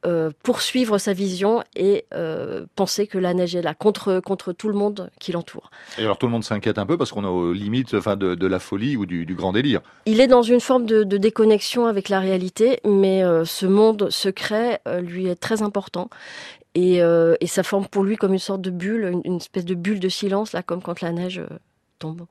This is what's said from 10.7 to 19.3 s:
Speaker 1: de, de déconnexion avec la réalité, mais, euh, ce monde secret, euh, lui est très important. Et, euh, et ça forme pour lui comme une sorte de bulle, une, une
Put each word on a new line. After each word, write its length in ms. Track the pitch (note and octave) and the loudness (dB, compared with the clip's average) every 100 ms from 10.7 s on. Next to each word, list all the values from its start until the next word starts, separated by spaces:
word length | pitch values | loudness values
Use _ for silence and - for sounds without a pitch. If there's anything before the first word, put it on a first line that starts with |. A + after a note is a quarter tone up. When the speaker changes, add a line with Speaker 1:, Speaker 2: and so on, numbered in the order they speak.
| B3+ A3+ | 0 4
Speaker 1:
de, 180 | A3 | 2
de 140 | G#3 G3+ | 2 2
déconnexion 680 | G#3 A3 A3 G#3 - A#3+ A#3 | 2 4 4 4 2 0 0
avec 200 | G3+ F#3+ | 0 0
la 120 | G3 | 0
réalité, 640 | F#3+ F#3 F#3 - A3+ C4+ G#3+ | 2 0 -2 2 2 2 2
mais, 380 | G3 F#3+ F#3+ | 4 4 4
euh, 220 | F#3 E3 E3 | 4 2 0
ce 200 | - F#3+ | -2 2
monde 440 | G3 A3 G#3+ G3+ | 6 6 4 -2
secret, 720 | - G3 F#3+ - G#3+ A#3+ A3+ - | -2 -4 -4 -4 -2 -2 -2 -4
euh, 140 | F3 | -4
lui 260 | F3 F3 F#3 | -4 -4 -4
est 80 | F3 | -4
très 280 | - A3 | -2 -2
important. 460 | G#3 G3+ G3 F3+ F3+ - - - - - _ | 0 -4 -6 -8 -10 -12 -20 -18 -18 -20 _
Et, 300 | - F3+ F3+ | 0 4 6
euh, 320 | E3+ E3+ E3 E3 | 6 6 6 4
et 60 | E3+ | 2
ça 160 | - | -2
forme 220 | F3+ G3 G3 | 0 0 -2
pour 200 | G3+ G3 | 0 0
lui 100 | A3 | 0
comme 160 | G3 | 0
une 80 | F#3+ | 0
sorte 220 | - G3 | -2 -6
de 80 | F#3+ | -4
bulle, 340 | F3+ F3+ A3+ G3 | -6 -4 -2 -2
une, 100 | F3 | -4
une 100 | - | -4